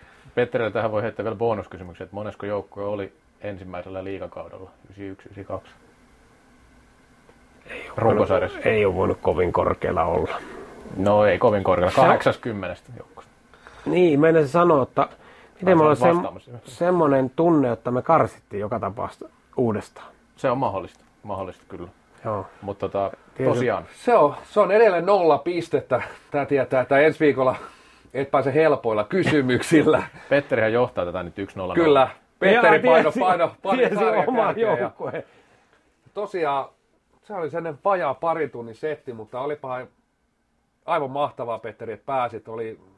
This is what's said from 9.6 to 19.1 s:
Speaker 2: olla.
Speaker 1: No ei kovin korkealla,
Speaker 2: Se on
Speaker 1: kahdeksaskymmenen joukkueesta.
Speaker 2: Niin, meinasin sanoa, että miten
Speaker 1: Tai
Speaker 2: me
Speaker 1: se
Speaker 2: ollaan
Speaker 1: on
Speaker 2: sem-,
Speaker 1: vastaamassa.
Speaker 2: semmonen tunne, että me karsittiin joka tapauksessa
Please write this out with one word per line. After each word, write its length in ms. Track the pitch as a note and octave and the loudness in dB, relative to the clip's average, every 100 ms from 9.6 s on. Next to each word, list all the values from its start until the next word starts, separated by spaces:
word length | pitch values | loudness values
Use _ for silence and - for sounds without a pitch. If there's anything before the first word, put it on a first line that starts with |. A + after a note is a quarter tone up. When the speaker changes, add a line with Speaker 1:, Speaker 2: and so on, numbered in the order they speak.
| E2+ - F2+ F2 | -2 -2 -2 -2
Speaker 2:
olla. 320 | E2+ D#2+ E2 - - - - - - - | -2 -2 -4 -6 -12 -16 -18 -20 -12 -2
Speaker 1:
No 280 | G2+ G#2 G#2 | 2 4 4
ei 120 | F2 | 4
kovin 260 | A#2+ G#2 | 2 2
korkealla, 280 | F#2 F2+ F2+ C3+ | 2 2 2 4
Speaker 2:
Se 60 | |
on 60 | E3+ | 4
Speaker 1:
kahdeksaskymmenen 680 | - B2+ - B2 G#2 F2+ F2+ - A2+ | 4 0 -2 -6 -8 -8 -12 -16 -20
joukkueesta. 360 | - - - _ _ _ - - C#3+ | -20 -20 -20 _ _ _ -20 -12 -2
Speaker 2:
Niin, 340 | E3 F3 C#3+ | 2 4 6
meinasin 280 | D#3+ D#3+ C#3 | 6 4 4
sanoa, 340 | E3+ F3 D3 | 4 4 4
että 180 | A#2+ - | 2 -2
miten 640 | - - - - - _ F#3 | -2 -4 -20 -20 -20 _ 2
Speaker 1:
Tai 100 | E3+ | 6
Speaker 2:
me 40 | |
Speaker 1:
se 40 | |
Speaker 2:
ollaan 60 | D3+ | 6
Speaker 1:
on 60 | C3+ | 4
Speaker 2:
sem-, 180 | E3+ F3 F#2+ F2+ | 4 2 -2 -10
Speaker 1:
vastaamassa. 160 | - A#2+ - | -16 -20 -16
Speaker 2:
semmonen 640 | - F3 F3+ D3 C3+ C3 | -4 0 2 4 2 0
tunne, 420 | - E3+ D#3 B2+ | 0 2 4 2
että 200 | A2+ B2 | -2 -4
me 100 | B2 | -2
karsittiin 600 | - D#3+ A2 - _ G2+ | 2 2 2 -4 _ -8
joka 180 | G#2 A#2 | -6 -4
tapauksessa 500 | G2 G2 F#2 | -4 -6 -10